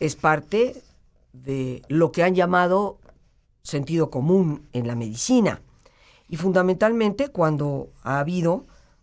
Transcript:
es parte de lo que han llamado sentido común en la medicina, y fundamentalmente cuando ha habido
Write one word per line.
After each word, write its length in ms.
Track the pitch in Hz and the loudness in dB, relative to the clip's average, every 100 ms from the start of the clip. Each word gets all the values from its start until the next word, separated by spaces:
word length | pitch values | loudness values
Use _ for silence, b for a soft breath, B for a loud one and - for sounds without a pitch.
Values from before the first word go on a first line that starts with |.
es 160 | 156 - | -6 0
parte 680 | 160 151 - 214 254 254 _ _ _ _ _ | 0 0 0 0 0 -2 _ _ _ _ _
de 480 | 131 131 135 127 123 - | -18 -8 -6 -6 -8 -2
lo 240 | 156 165 | 2 2
que 120 | - | 2
han 100 | 175 | 2
llamado 680 | 185 175 180 175 190 202 - _ _ _ _ _ _ | 4 2 2 2 2 0 -8 _ _ _ _ _ _
sentido 480 | - 143 135 165 156 | -8 -6 -2 -2 -2
común 580 | 135 147 190 170 147 - | -2 2 2 2 -2 -8
en 120 | 123 120 | -6 -6
la 100 | 117 | -6
medicina, 680 | 113 113 - 254 185 - - _ b b b b b | -8 -6 2 4 2 -2 -12 _ b b b b b
y 40 | 160 | -4
fundamentalmente 920 | 185 185 185 180 220 233 214 202 277 | 0 2 2 2 0 2 0 0 -4
cuando 600 | 185 156 147 147 135 135 - | 0 0 0 -4 -6 -10 -14
ha 160 | 117 139 | -6 -4
habido 440 | 143 180 165 190 - b b b | -2 0 0 0 -6 b b b